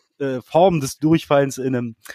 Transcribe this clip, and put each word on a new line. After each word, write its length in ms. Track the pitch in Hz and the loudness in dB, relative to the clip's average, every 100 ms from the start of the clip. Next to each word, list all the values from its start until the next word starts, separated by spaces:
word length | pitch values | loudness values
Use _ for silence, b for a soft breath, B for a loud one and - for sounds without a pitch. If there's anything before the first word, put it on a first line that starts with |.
| _ - | _ -8
äh, 200 | 139 127 | -6 -6
Formen 380 | - 160 190 165 | -2 2 4 2
des 180 | 135 - | -4 -2
Durchfallens 580 | 156 165 - 143 139 131 | 0 0 2 0 0 -2
in 180 | 131 127 | -4 -4
einem, 200 | 120 - B | -4 -10 B